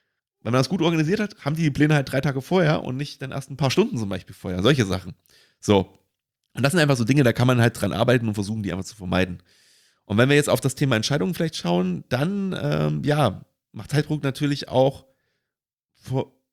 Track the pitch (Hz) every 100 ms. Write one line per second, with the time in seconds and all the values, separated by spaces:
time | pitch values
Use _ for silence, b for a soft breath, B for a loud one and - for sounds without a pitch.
0 | _ _ _ _ 110 127 131 196 160 165
1 | 151 220 208 - 185 156 160 123 151 151
2 | 131 131 143 131 - 185 156 160 - 127
3 | 147 - 131 139 - 135 135 175 233 131
4 | 101 90 - - 95 90 107 139 95 92
5 | 90 - b b b b - 98 87 _
6 | _ _ _ _ _ - 135 175 147 127
7 | 110 147 123 110 123 123 117 - 101 92
8 | 123 123 113 104 101 110 98 90 - -
9 | 92 90 92 87 b b b b b b
10 | - 101 131 143 143 120 135 - 135 110
11 | - 147 185 170 165 - 175 180 185 165
12 | - 127 165 202 190 - 143 151 151 151
13 | 147 147 127 - - _ _ - 98 143
14 | 151 151 139 131 147 143 - 127 135 -
15 | _ _ _ _ _ _ _ _ _ _
16 | - 131 - _ _